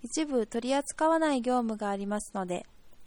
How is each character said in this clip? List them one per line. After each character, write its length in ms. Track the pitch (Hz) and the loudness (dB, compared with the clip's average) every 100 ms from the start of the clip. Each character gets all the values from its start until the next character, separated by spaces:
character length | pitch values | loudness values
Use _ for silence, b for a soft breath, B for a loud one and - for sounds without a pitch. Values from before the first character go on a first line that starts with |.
一 240 | 240 - 302 | -4 -2 0
部 200 | 262 214 | 0 0
取 240 | 233 247 | -2 0
り 60 | 269 | 0
扱 320 | 277 - 311 | 0 0 4
わ 120 | 330 | 4
な 140 | 311 | 4
い 80 | 269 | 2
業 200 | 233 247 | 2 2
務 160 | 233 214 | 2 -2
が 120 | 208 | -2
あ 60 | 202 | -2
り 100 | 202 | -2
ま 140 | 208 | -4
す 140 | - | -4
の 120 | 202 180 | -6 -2
で、 200 | 175 - - - - | -4 -6 -20 -20 -18